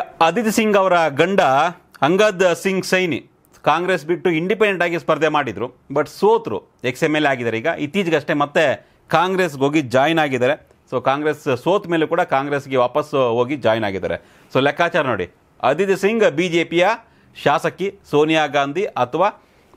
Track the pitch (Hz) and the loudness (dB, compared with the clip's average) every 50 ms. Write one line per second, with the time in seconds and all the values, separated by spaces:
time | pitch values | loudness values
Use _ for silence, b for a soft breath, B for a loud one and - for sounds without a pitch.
0 | - - - - 165 165 170 226 226 226 202 - 220 214 202 202 190 185 175 175 | 0 -4 0 2 2 2 2 0 -2 0 0 0 0 2 2 2 4 4 4 4
1 | 165 156 139 135 165 180 202 190 175 139 131 139 156 175 170 - _ _ - - | 2 0 2 0 0 2 2 2 2 4 4 2 2 0 -2 -8 _ _ -6 -2
2 | 135 143 180 190 214 214 196 175 190 180 170 170 - 196 190 185 175 - 190 185 | 0 0 2 4 2 2 2 2 2 0 0 0 -2 -2 -2 -2 -2 0 0 0
3 | 185 175 135 - - _ _ _ _ _ _ - - 143 147 165 180 180 185 160 | 0 0 -2 -6 -8 _ _ _ _ _ _ -4 0 0 0 2 0 0 -2 -2
4 | 147 151 175 160 - 185 170 156 170 185 220 190 220 208 196 170 175 175 170 170 | -2 -4 -4 -2 0 0 0 0 0 -2 0 0 0 0 0 0 -2 -2 -2 -4
5 | - - 160 147 160 156 151 147 143 120 98 98 113 127 - _ _ _ 139 151 | -2 -2 0 0 0 0 0 0 -2 -2 -6 -6 -8 -10 -10 _ _ _ -2 -2
6 | 147 - - - 190 208 226 214 - 135 107 92 - _ _ _ - 123 127 - | -2 -2 -4 0 2 2 2 2 0 -4 -8 -8 -10 _ _ _ -6 -6 -2 -2
7 | 170 151 151 151 151 143 135 123 120 117 110 113 117 160 165 156 147 143 - 196 | -2 0 0 0 0 0 0 0 -2 -4 -4 -2 -2 -4 -4 -4 -6 -4 -4 -2
8 | 196 165 160 147 139 - 160 147 143 143 - 180 156 139 113 - b b b b | 0 0 0 -2 0 -2 -2 -2 -2 -2 0 0 0 0 0 -2 b b b b
9 | b _ - 160 170 180 190 185 185 165 139 135 135 143 147 160 147 120 - 131 | b _ 0 0 2 2 0 -2 -2 -2 -2 -2 -2 0 0 0 -2 0 2 2
10 | 139 156 165 165 156 147 131 120 123 127 151 - - _ _ _ _ _ - 127 | 2 2 2 0 0 0 0 0 0 0 -2 -2 -6 _ _ _ _ _ -8 -4
11 | - 131 135 143 151 156 143 147 - 151 127 117 - 160 190 202 - 170 170 160 | -2 -2 -2 0 -2 -4 -4 -4 -4 -4 -4 -2 0 0 0 0 0 -2 -2 -2
12 | 156 147 165 175 175 - 147 135 135 147 147 139 - 135 131 127 120 123 - 151 | 0 0 0 -2 0 0 0 -2 -2 -2 -4 -6 -6 -2 0 0 0 0 0 -2
13 | 143 147 - 135 131 120 113 120 123 123 143 135 113 110 110 113 110 101 95 95 | -4 -2 0 0 0 2 2 0 0 -2 -4 -2 0 0 0 2 0 -4 -4 -4
14 | 90 82 85 - - _ _ _ _ _ - 131 135 143 147 - 175 170 170 175 | -4 -6 -6 -6 -8 _ _ _ _ _ -2 0 0 0 0 0 -2 0 0 0
15 | 147 131 117 98 90 - - _ _ _ _ _ - 120 143 156 202 196 196 165 | 0 0 -2 -4 -4 -8 -10 _ _ _ _ _ 0 0 2 2 0 0 0 0
16 | - 208 226 226 208 175 147 151 185 180 165 170 160 165 165 170 175 196 226 233 | 0 0 2 2 2 2 2 0 -2 0 0 -2 -2 0 0 0 2 2 0 -4
17 | b b b b b b b - - 147 143 160 - 160 143 - 180 196 - - | b b b b b b b -2 0 0 0 2 -2 -4 -6 -4 -8 -8 -8 -10
18 | _ - - 147 151 156 160 156 151 143 135 147 139 139 143 175 208 - - - | _ -2 2 2 2 4 2 2 0 2 0 0 -2 0 -2 -4 -4 -4 -2 -2
19 | 123 120 - 156 185 208 214 b b b b b b b b | -4 -2 0 0 0 0 -2 b b b b b b b b